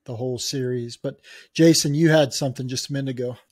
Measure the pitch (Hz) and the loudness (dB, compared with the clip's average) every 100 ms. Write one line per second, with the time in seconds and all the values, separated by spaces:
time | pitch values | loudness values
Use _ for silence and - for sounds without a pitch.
0 | - 113 127 120 - 139 123 123 120 - | -14 -8 -6 -6 -6 -4 -4 -4 -8 -8
1 | 139 - - - - - 165 156 151 147 | -10 -10 -18 -20 -8 4 6 6 2 2
2 | 165 156 135 - 139 131 127 131 - 143 | 4 6 4 0 -4 -4 -8 -8 -6 -6
3 | 135 123 123 120 _ | -6 -6 -8 -10 _